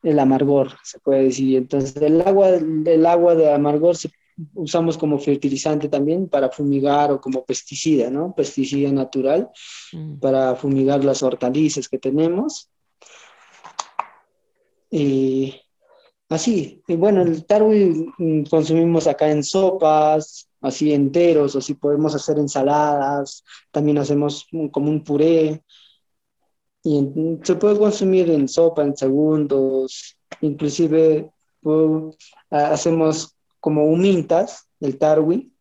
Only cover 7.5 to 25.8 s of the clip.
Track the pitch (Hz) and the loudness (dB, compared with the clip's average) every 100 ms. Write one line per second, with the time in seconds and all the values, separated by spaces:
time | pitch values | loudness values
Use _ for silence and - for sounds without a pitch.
7.5 | 127 - 139 160 143 120 139 180 180 139 | -10 -8 -6 0 0 0 -4 -6 -4 -4
8.5 | - 131 139 139 139 131 135 135 160 247 | -4 -4 -2 -2 -2 -4 -4 -2 -2 -4
9.5 | - - - - 165 156 143 135 135 131 | -14 -20 -20 -18 -14 -14 -4 -2 0 0
10.5 | 127 143 135 135 143 135 131 131 123 123 | -2 -2 0 2 2 0 0 -2 -2 -2
11.5 | 139 156 147 - 131 135 139 165 180 294 | 0 0 -2 -8 -6 -2 0 0 0 -4
12.5 | - - _ _ _ - - - _ _ | -8 -20 _ _ _ -20 -20 -20 _ _
13.5 | _ - - - - - _ _ _ _ | _ -16 -16 -12 -12 -12 _ _ _ _
14.5 | _ _ _ _ 165 143 135 135 131 135 | _ _ _ _ -2 0 0 0 -2 -4
15.5 | - _ _ _ _ _ _ _ 160 - | -10 _ _ _ _ _ _ _ -4 -2
16.5 | 202 139 - - 165 202 196 175 160 - | -2 -4 -12 -6 0 2 2 2 -2 0
17.5 | 208 214 214 190 160 165 - 165 156 143 | 2 4 4 2 0 -6 -6 -2 -2 0
18.5 | 160 151 160 170 165 160 147 151 151 139 | 0 2 2 2 2 0 0 0 0 0
19.5 | 190 190 185 156 156 151 156 151 - _ | 0 0 2 2 4 2 0 -2 -18 _
20.5 | _ 135 135 151 147 139 170 170 156 139 | _ -8 -2 0 2 2 2 4 4 2
21.5 | 139 127 139 143 147 156 143 - 151 143 | -2 -6 -6 -2 0 0 -2 -4 -2 -2
22.5 | 143 135 147 151 147 139 143 139 - _ | -2 0 2 2 0 -2 -4 -6 -14 _
23.5 | - _ 147 147 147 143 147 147 147 - | -20 _ -2 0 0 0 -2 -2 -6 -12
24.5 | 165 147 143 147 151 151 143 160 165 156 | -8 -6 -4 -2 -4 -2 0 2 2 0
25.5 | 156 _ _ | -4 _ _